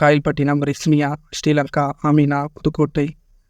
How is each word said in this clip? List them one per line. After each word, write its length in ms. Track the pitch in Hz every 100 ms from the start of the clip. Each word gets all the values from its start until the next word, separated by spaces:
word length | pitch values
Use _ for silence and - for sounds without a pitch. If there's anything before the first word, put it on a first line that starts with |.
காயல்பட்டினம், 600 | 147 147 151 147 143 143
ரிஸ்மியா, 540 | 143 139 160 147 143 147 _
ஸ்ரீலங்கா, 600 | - 156 147 139 151 143 143
ஆமினா, 420 | 151 151 143 143 147
புதுக்கோட்டை, 640 | - 151 156 151 156 147 - _ _